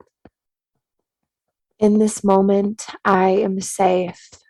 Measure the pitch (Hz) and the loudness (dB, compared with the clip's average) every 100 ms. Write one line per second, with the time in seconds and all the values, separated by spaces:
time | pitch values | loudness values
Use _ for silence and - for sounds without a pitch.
0 | _ _ - _ _ _ _ _ _ _ | _ _ -20 _ _ _ _ _ _ _
1 | _ _ _ _ _ _ _ _ 214 214 | _ _ _ _ _ _ _ _ 0 2
2 | 214 - 202 190 196 202 202 220 - - | 0 -2 2 2 2 0 -2 -6 -14 -8
3 | - 190 190 190 202 190 190 - 190 185 | 0 2 2 2 -2 -4 -8 -2 0 0
4 | 175 - - - _ | -2 -10 -20 -20 _